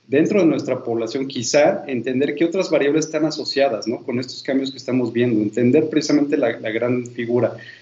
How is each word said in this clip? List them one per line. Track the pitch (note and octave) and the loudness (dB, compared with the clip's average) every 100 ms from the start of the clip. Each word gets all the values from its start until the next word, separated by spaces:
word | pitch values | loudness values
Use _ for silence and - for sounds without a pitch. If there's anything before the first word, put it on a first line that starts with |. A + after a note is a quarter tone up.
| - | -2
dentro | C3+ E3 G#3 | 2 2 4
de | E3+ | 2
nuestra | C3+ - B2 | 2 -2 -4
población, | - A2+ A2+ C3+ C3 | -4 -4 -4 -4 -6
quizá | C3 A#2 D3 D3+ - - | -6 0 4 4 2 -4
entender | B2+ A2+ B2+ D3 | -6 -2 -2 -2
qué | D3 | 0
otras | E3 F#3+ F3 | 0 0 0
variables | D3+ C#3 D#3 D3 | 2 2 2 0
están | D3+ | -2
asociadas, | D#3 D3+ - C#3 C#3 G#2+ G#2 | -2 -2 -4 0 0 0 -4
¿no? | B2 | -6
con | - B2 | -4 -6
estos | B2 - | -6 -8
cambios | - C3+ C3+ | -4 -2 -2
que | - | -6
estamos | - B2+ A#2+ | -4 -2 0
viendo, | A#2 A#2+ A2 | 0 2 2
entender | G#2 - B2 C#3+ D#3 | 0 2 4 4 4
precisamente | D#3 C#3 D3 C#3+ D3 | 0 2 2 2 2
la, | A#2+ A#2 | 0 -2
la | A#2 | -4
gran | A2 A#2+ B2 A#2+ | -2 -2 -2 -4
figura, | - A#2 A#2+ A#2 - - - | -6 -2 0 0 -2 -16 -20